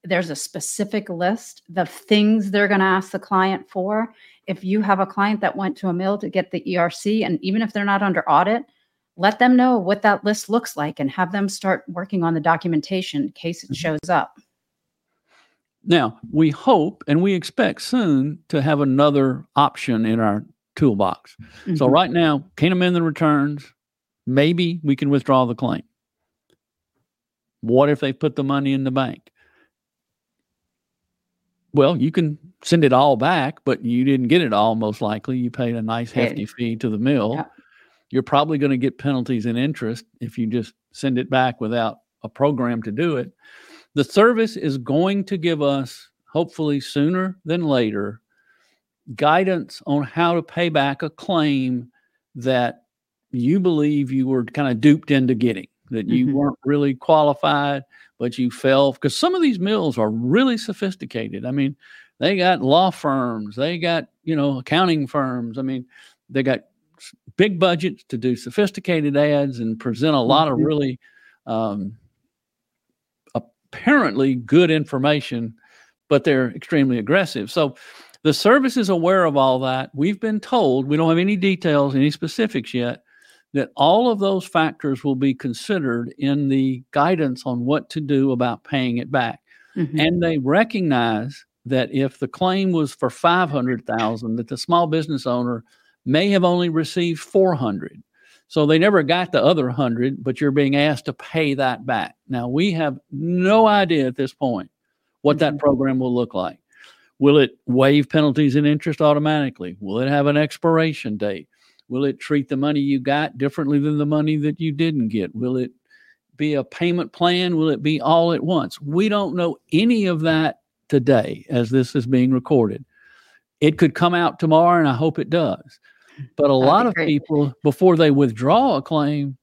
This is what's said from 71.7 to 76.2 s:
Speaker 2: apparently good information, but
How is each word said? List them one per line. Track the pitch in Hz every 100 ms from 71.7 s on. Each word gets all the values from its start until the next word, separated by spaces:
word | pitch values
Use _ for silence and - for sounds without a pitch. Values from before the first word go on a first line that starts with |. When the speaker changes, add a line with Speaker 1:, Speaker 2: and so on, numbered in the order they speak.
| 101 95 113 _ _ _ _ _ _ _ _ _ _ _ _ _
Speaker 2:
apparently | 120 - _ _ - - 294 175 107 135
good | 127 113 147 175
information, | 156 147 135 143 147 - 120 113 113 _ _ _ _ _
but | 143